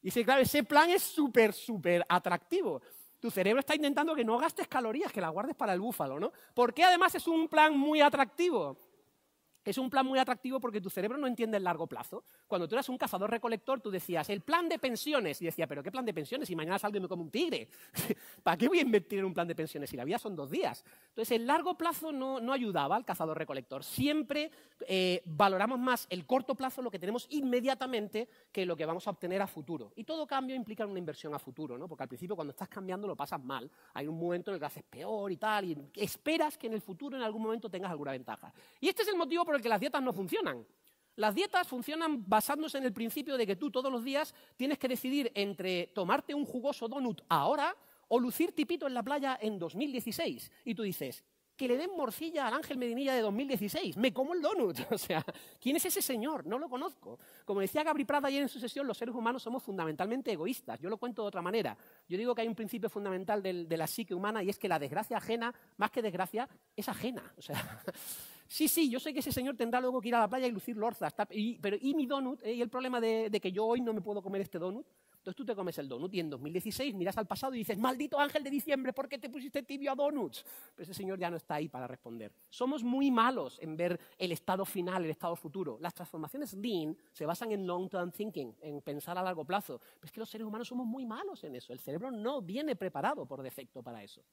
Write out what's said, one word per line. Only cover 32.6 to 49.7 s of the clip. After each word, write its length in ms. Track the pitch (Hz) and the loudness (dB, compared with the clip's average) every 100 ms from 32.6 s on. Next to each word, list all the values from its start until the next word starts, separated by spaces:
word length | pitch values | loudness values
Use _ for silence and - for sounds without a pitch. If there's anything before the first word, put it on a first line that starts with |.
| 185 | -8
cambiando, 380 | - 190 185 208 | -8 -6 -4 -4
lo 80 | 156 | -4
pasas 280 | 143 160 | -4 -6
mal. 260 | 127 135 127 _ - | -4 -6 -6 _ -12
Hay 140 | - 143 | -8 -6
un 100 | 160 | -2
momento 320 | 170 175 175 | 0 0 -2
en 60 | 190 | -4
el 40 | |
que 60 | 143 | -4
haces 180 | - | -8
peor 480 | - 117 175 214 202 | -16 -12 -6 -4 -4
y 60 | 180 | -2
tal, 280 | 214 214 190 | 2 2 0
y 120 | 151 - - | -4 -6 -4
esperas 640 | 170 - - 330 302 - | -2 0 0 4 2 0
que 100 | 233 | -4
en 60 | |
el 80 | 220 | -4
futuro, 360 | - 175 285 262 | -6 -10 -8 -2
en 60 | |
algún 200 | 226 208 | -2 -2
momento, 260 | 220 226 190 | -2 -2 -4
tengas 220 | 180 185 | -6 -4
alguna 220 | 160 143 | -4 -4
ventaja. 380 | 135 127 107 - - - _ | -6 -6 -10 -12 -20 -20 _
Y 80 | 302 | 0
este 160 | 415 | 2
es 60 | 427 | 0
el 60 | 381 | 2
motivo 300 | 311 339 339 | 2 2 2
por 60 | 294 | 2
el 80 | |
que 60 | 226 | 4
las 100 | 214 | 2
dietas 220 | 269 294 | 2 0
no 100 | 254 | 0
funcionan. 520 | 196 190 427 339 127 110 _ _ _ _ - | -2 -2 0 0 -4 -10 _ _ _ _ 0
Las 200 | 214 202 | 0 2
dietas 320 | 392 370 359 | 2 2 0
funcionan 560 | 254 262 311 330 285 190 | -4 -4 -2 0 -2 4
basándose 480 | 214 - 285 311 277 | 4 4 -2 -2 0
en 80 | 262 | -2
el 80 | |
principio 420 | 190 226 294 277 269 | 0 -4 -4 -4 0
de 100 | 220 | 0
que 100 | 190 | 0
tú 160 | 294 | 0
todos 200 | 214 262 | 0 0
los 120 | 254 | -2
días 300 | 233 269 302 - - _ | 0 0 -2 -6 -20 _
tienes 220 | 262 294 | 0 0
que 100 | 262 | 0
decidir 440 | 254 254 285 247 | 0 0 0 0
entre 540 | - 202 196 185 180 175 | 0 -2 -2 -2 0 -2
tomarte 460 | - 180 262 - | -2 2 2 2
un 120 | 294 285 | -4 -2
jugoso 420 | 254 247 - 226 | -2 -2 -2 -4
donut 340 | 269 247 190 - | -2 -2 -4 0
ahora 480 | 160 147 302 294 403 - - _ | 2 4 2 0 -2 -14 -20 _
o 120 | 240 | 2
lucir 340 | 247 - 330 | 2 2 0
tipito 320 | - 285 339 285 | 2 -2 0 -2
en 60 | |
la 100 | 247 | -2
playa 340 | 226 294 269 254 | -2 0 0 0
en 160 | 220 202 | -2 -2
dos 180 | 165 | -4